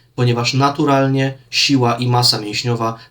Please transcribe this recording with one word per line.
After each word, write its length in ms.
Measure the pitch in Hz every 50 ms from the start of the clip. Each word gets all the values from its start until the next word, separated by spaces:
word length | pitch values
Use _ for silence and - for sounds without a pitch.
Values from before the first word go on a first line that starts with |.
| _ _ -
ponieważ 380 | - 123 123 117 120 117 - -
naturalnie 840 | 131 139 139 139 - 151 143 139 135 139 135 135 135 135 135 131 - - -
siła 460 | - - - - 139 131 123 117 117
i 120 | 123 127 120
masa 340 | 120 123 120 120 113 107
mięśniowa 560 | 104 104 107 - - 120 120 117 113 113 117 - - -